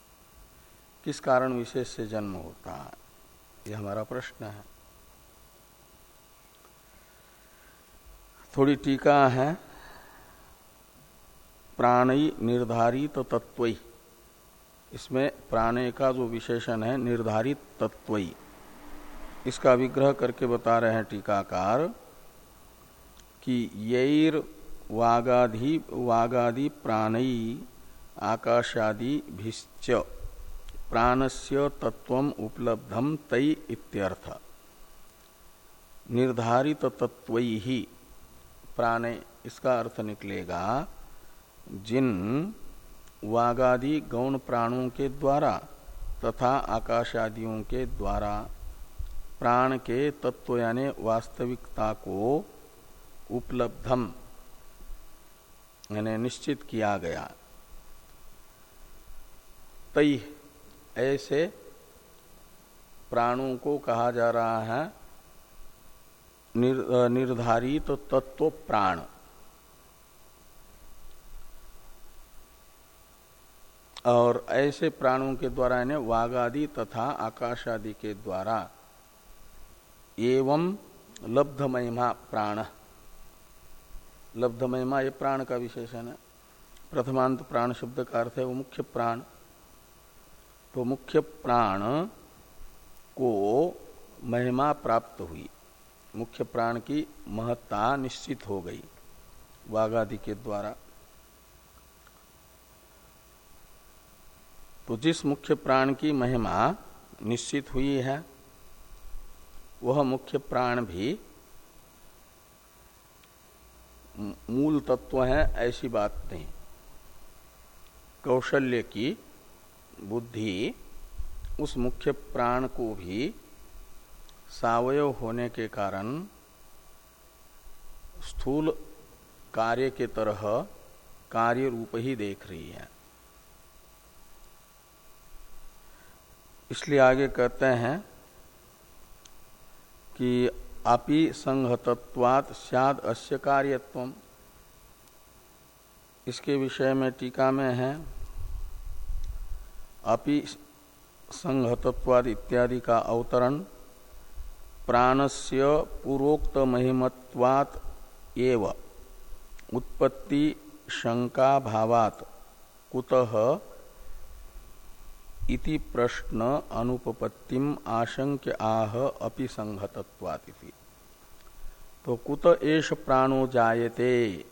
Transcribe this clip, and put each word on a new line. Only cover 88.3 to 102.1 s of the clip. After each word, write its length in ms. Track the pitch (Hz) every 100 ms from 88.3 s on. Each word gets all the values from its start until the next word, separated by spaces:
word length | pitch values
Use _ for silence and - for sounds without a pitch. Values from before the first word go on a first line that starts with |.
| 131
है 60 |
वो 80 | 127
मुख्य 300 | 127 135 -
प्राण, 380 | 135 123 117 117 - - - - - - - - - - - - - - -
तो 100 | 131
मुख्य 360 | 123 131 - 156
प्राण 600 | 151 - - 120 110 98 104 147 196 - - - - - - - - - - -
को 580 | 127 104 101 123 175 - - - - -
महिमा 480 | 123 120 123 123 147
प्राप्त 480 | 147 123 117 - -
हुई, 280 | 90 78 - - - - - - - 107
मुख्य 280 | 113 -
प्राण 340 | 120 123 117 117
की 280 | 107 147 156 - -
महत्ता 680 | 104 117 120 - 104 113 139
निश्चित 520 | 131 - - 131 104
हो 120 | 98
गई 240 | 90 113 - - - - - - - - -
वागादि 480 | 107 110 113 107 107
के 180 | -
द्वारा। 400 | 104 117 101 101 113 - - - - - - - - - - - - -